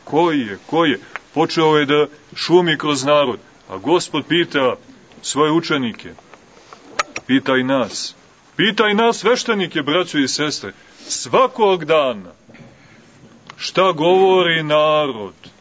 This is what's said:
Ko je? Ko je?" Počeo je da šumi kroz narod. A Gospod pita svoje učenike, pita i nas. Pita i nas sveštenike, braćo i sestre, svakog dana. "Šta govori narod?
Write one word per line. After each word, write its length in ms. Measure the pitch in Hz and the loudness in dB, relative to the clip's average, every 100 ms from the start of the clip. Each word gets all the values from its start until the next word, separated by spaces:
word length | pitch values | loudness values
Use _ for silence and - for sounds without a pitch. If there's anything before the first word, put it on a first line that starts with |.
Ko 280 | - 147 170 | -4 0 0
je? 260 | 151 110 95 - | 0 -4 -8 -4
Ko 200 | 156 165 | 0 0
je?" 140 | 120 - - - | -2 -6 -18 -6
Počeo 440 | 139 160 170 156 151 | -2 -2 2 2 2
je 80 | 139 | 2
da 220 | 147 147 - _ - | 0 0 -4 _ -10
šumi 420 | - 175 175 147 | 2 4 4 0
kroz 260 | 151 139 | -2 -2
narod. 360 | 139 147 135 101 - - - | 2 2 2 -4 -12 -20 -16
A 80 | 95 | -8
Gospod 480 | 127 175 - 151 131 | 0 0 0 -6 -2
pita 480 | 170 165 147 131 98 - - - - | -2 0 0 0 -2 -8 -20 -20 -14
svoje 300 | - 139 151 | -6 0 0
učenike, 640 | 160 165 147 120 95 87 - - - - - - - - - - - - | 0 0 -2 -4 -8 -16 -20 -20 -20 -20 -20 -20 -20 -12 -10 -8 -10 -2
pita 300 | 131 131 131 | 0 2 0
i 60 | |
nas. 520 | 127 135 104 - - - _ _ _ - | 0 -2 -2 -8 -12 -16 _ _ _ -2
Pita 320 | 202 214 214 | 0 2 2
i 60 | |
nas 240 | 208 233 - | 2 2 2
sveštenike, 640 | 196 247 - 208 175 160 | 0 0 0 -2 -2 -4
braćo 360 | 139 165 180 151 | 0 0 0 -2
i 100 | 131 | -2
sestre, 460 | - 151 - 101 - - - - | -2 -4 -6 -10 -16 -20 -20 -12
svakog 760 | - 120 190 254 - 202 185 151 | -10 -2 2 2 2 2 2 2
dana. 460 | 160 135 107 90 - - - - - - - - - - - - - | 2 0 -4 -10 -20 -20 -20 -20 -20 -20 -20 -20 -20 -20 -20 -20 -14
"Šta 340 | - 175 190 | -6 0 0
govori 720 | 156 170 185 190 185 170 160 | 2 2 4 4 4 2 0
narod? 680 | 151 151 156 151 147 113 98 - - - | 2 2 4 2 0 -6 -10 -14 -20 -20